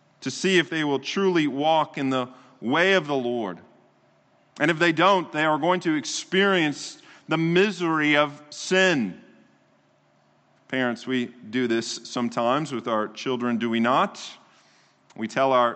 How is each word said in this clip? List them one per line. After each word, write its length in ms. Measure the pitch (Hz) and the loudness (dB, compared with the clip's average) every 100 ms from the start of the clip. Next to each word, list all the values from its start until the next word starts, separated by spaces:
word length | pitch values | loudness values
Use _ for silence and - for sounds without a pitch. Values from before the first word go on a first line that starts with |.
| _ _ | _ _
to 100 | 135 | -10
see 280 | - 185 180 | -4 2 2
if 120 | - | 2
they 140 | 160 | -2
will 160 | 147 135 | -2 -2
truly 460 | 139 196 190 170 147 | -4 -2 0 2 0
walk 520 | 135 156 160 147 - | 0 2 2 0 -4
in 120 | 135 | -2
the 180 | 131 123 - - _ | -2 -4 -10 -20 _
way 320 | 113 156 190 | -2 2 2
of 140 | 190 147 | 2 0
the 100 | 139 | -2
Lord. 420 | 120 120 101 80 - _ _ _ _ _ _ _ _ - | -2 -4 -6 -8 -16 _ _ _ _ _ _ _ _ -2
And 100 | 147 | -2
if 80 | 156 | 2
they 140 | 170 | 2
don't, 380 | 160 185 190 151 | 4 4 4 0
they 120 | 151 | -2
are 140 | 156 151 | 0 0
going 220 | 165 185 | 0 0
to 140 | 170 151 | 0 -2
experience 1000 | - - - 190 202 185 151 143 - - - - - | -4 -8 -2 2 4 2 0 -2 -10 -18 -20 -20 -4
the 80 | 160 | -2
misery 800 | 165 180 208 175 170 156 147 147 | 2 2 2 0 -2 0 4 4
of 240 | 147 143 - | 2 -2 -18
sin. 680 | - - 185 185 151 101 80 - _ _ _ _ _ _ _ _ _ _ _ _ _ _ | -14 0 4 4 4 -2 -6 -18 _ _ _ _ _ _ _ _ _ _ _ _ _ _
Parents, 380 | 131 123 110 - | -2 -2 -4 -4
we 200 | 127 120 | -4 -4
do 400 | - 107 123 120 | -10 -8 -2 0
this 420 | 117 123 - - | 0 -2 -10 -8
sometimes 640 | 123 117 120 117 139 147 | -4 -4 0 0 0 -2
with 140 | 120 120 | -6 -2
our 220 | 110 107 | -2 -2
children, 500 | - 139 127 120 113 | -6 -4 -2 -2 -2
do 100 | 117 | -2
we 120 | 117 | 0
not? 420 | 117 143 202 - - - _ _ _ _ _ _ _ - | 2 2 0 -4 -18 -20 _ _ _ _ _ _ _ -10
We 120 | 113 | -6
tell 240 | 127 135 | 0 2
our 220 | 127 120 | 4 2